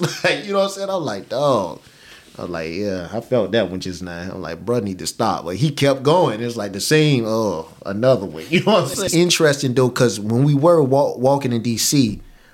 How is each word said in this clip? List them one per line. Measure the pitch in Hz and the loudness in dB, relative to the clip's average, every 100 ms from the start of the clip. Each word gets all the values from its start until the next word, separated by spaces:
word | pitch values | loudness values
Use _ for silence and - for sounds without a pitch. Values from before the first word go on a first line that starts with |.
| 165 - | -4 -2
like, | 185 147 202 | 0 0 -2
you | |
know | 196 | 0
what | 196 | 0
I'm | |
saying? | 196 196 | -2 -4
I'm | 190 | -4
like, | 135 101 - | -4 -6 -6
"Dog." | 117 147 117 87 - - - - - - - | -2 2 2 -2 -10 -18 -20 -20 -20 -20 -12
I | |
was | 87 | -8
like, | 82 80 | -6 -6
"Yeah, | 85 104 92 85 | -4 -4 -6 -6
I | 107 | -8
felt | - 123 92 | -2 0 2
that | 113 90 | 0 0
one | 92 | -4
just | 92 85 | -8 -10
now." | 90 85 92 | -10 -10 -10
I'm | 92 | -10
like, | 80 82 | -10 -8
"Bruh | 92 120 | -4 -2
need | 101 92 | -2 -6
to | - | -8
stop." | - 113 80 85 | -2 -2 -2 -4
But | 95 | -2
he | 151 | -2
kept | 139 139 135 | 0 0 2
going. | 131 180 147 107 | 2 2 2 -2
It's | 120 117 | -6 -6
like | 101 | -6
the | 98 | -4
same, | - 156 151 131 110 | 2 4 4 2 2
oh, | 110 107 80 80 - | 0 0 -2 -8 -12
another | 87 101 127 117 95 | -8 0 4 2 0
one. | 78 90 | -10 -2
<laughs> | |
You | 175 | 0
know | - | 2
what | 208 | 2
I'm | 139 - 190 | 2 -4 0
saying? | 165 | 2
Interesting, | 175 170 156 139 131 | 2 4 2 2 0
though, | 123 123 | 2 2
'cause | - 120 101 | 2 0 0
when | 107 117 | -2 2
we | 143 | 4
were | 139 165 170 | 4 6 6
wa-, | 131 135 123 113 | 4 2 2 2
walking | 127 139 135 | 2 2 0
in | 117 | -2
D | 120 110 | -2 -2
C, | - 143 113 95 - - _ | 0 2 2 -2 -12 -20 _